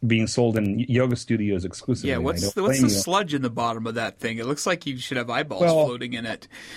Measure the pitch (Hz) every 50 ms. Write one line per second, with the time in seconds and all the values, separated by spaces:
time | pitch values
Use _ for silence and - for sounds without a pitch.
0 | - 113 113 110 110 107 - - 120 117 107 113 104 98 98 113 120 - 117 123
1 | 127 127 123 120 - - 120 107 104 104 98 92 90 92 - - - - 120 -
2 | - 139 131 120 123 139 170 170 - 101 - 208 190 - 135 135 127 110 104 98
3 | - 170 175 196 208 160 147 139 131 120 113 123 117 117 117 113 113 117 113 120
4 | 113 101 - - - 113 113 113 117 123 147 147 - 196 180 165 - 147 135 123
5 | 123 - 139 127 120 120 117 127 156 151 104 95 175 170 165 156 151 135 123 120
6 | 123 120 123 117 117 117 - - - - - - - - -